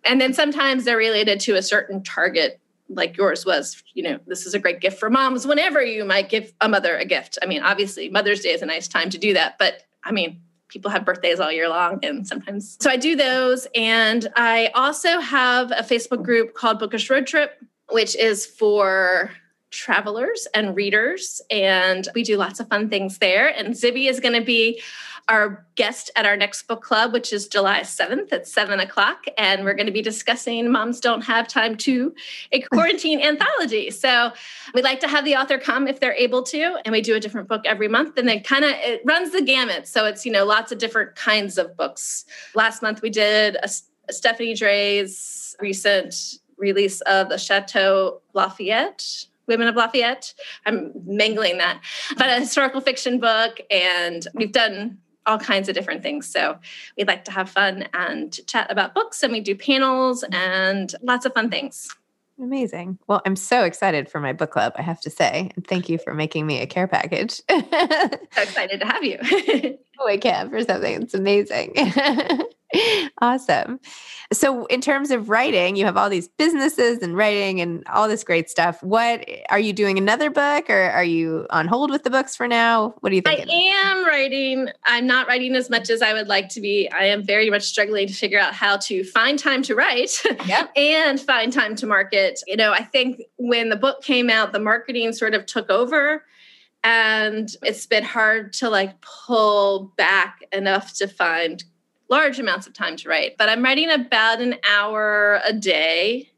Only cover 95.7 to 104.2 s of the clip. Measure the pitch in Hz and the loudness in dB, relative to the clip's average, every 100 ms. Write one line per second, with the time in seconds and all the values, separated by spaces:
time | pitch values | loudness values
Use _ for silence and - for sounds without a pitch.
95.7 | 202 247 302 285 302 _ _ - - _ | 0 2 2 0 -2 _ _ -20 -20 _
96.7 | _ 226 226 220 220 214 214 214 - - | _ 2 4 2 2 0 -2 -8 -4 -6
97.7 | 214 - 220 - 233 220 220 208 - 240 | -6 0 0 0 2 2 2 -2 -4 0
98.7 | 202 196 - - - - 233 214 208 202 | 0 0 -6 -20 -20 -2 2 4 4 2
99.7 | 196 196 - 175 196 185 - - 196 196 | 0 -4 0 2 4 0 -6 -8 -2 0
100.7 | 190 208 - 196 - 175 165 165 175 - | 0 -2 -6 -6 -2 0 0 -2 -6 -16
101.7 | _ _ _ _ 269 302 262 220 185 - | _ _ _ _ 2 2 0 -4 -4 -6
102.7 | - 175 160 - 160 - - 214 226 254 | -8 -8 -6 -2 -2 -2 0 0 2 2
103.7 | 277 330 302 247 226 | 2 2 0 2 2